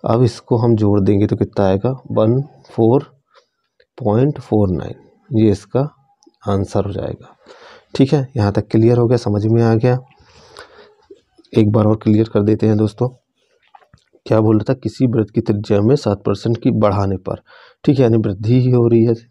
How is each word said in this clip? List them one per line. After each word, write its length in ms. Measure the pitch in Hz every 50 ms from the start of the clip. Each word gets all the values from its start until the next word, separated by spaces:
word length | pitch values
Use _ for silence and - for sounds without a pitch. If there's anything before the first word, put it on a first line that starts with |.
| -
अब 180 | - 117 117 127
इसको 340 | 113 - - _ - 131 117
हम 180 | 117 120 117
जोड़ 240 | 107 107 101 101 104
देंगे 280 | 95 101 107 98 107 101
तो 80 | -
कितना 300 | - 101 101 _ - 101
आएगा, 240 | 95 95 98 - 120 135 131 - -
वन 300 | 113 110 110 110 120 131 139 - - - _ _
फ़ोर 360 | - - 113 113 120 143 143 - _ _ _ _ _ _ _ _ _ _ _ _ _ _ _ _ _ -
पॉइंट 420 | 127 107 104 113 131 151 143 -
फ़ोर 300 | - - 107 107 104 92
नाइन, 240 | 90 71 - - - - - _ _ _ _ _
ये 220 | 139 113 110 107
इसका 300 | 101 - - _ - 123 135 147 _ _ _ _ _ _ _ - _ _ - 107
आंसर 360 | 101 98 98 - - 110 98
हो 60 | 104 101
जाएगा। 400 | 98 - - - - - - - _ _ - - - - - - - _ _ -
ठीक 180 | - 139 135 -
है, 140 | 147 131 - _ 131
यहाँ 140 | 104 101
तक 160 | 98 110 104 _
क्लियर 300 | - 110 110 117 120 120
हो 100 | 120 117
गया, 100 | 127 117
समझ 280 | - - 104 104 101
में 160 | 110 113 117 117
आ 100 | 113 113
गया। 220 | 110 113 127 123 123 - _ _ _ _ _ _ - - - - - - _ _ - - _ _ _ _ _ - _ _ _ _ _ _ _ -
एक 180 | - 110 104
बार 140 | 107 117 107
और 120 | 104 107 107
क्लियर 320 | - - 107 104 110 110
कर 140 | - 110 104
देते 240 | 107 110 104 - 110
हैं 100 | 110 104
दोस्तों, 300 | 107 104 - - - 127 - _ _ _ _ _ _ _ _ _ _ _ _ - _ _ _ _ _ _ _ _ _
क्या 140 | - 117 110
बोल 180 | 110 110 113 110
रहा 160 | 107 - 131
था, 40 | -
किसी 280 | - 110 - - 131 123
वृत्त 260 | 113 113 107 - _
की 60 | 120
त्रिज्या 380 | 113 - 110 101 110 - 110 101
में 140 | 101 110 139
सात 280 | 147 - 110 101 98 _
परसेंट 320 | - 104 - - 123 117 110
की 140 | - - - 113
बढ़ाने 380 | 104 104 98 101 101 98 98 90
पर, 220 | - - - - _ _ - - - - _ _ _
ठीक 120 | - 147 123
है, 60 | 131
यानी 140 | 117 113 117
वृद्धि 400 | 107 110 98 95 107 110 123 127
ही 100 | 123 127
हो 160 | 123 123 117 117
रही 160 | 117 113 113
है 80 | 120 117 117 - _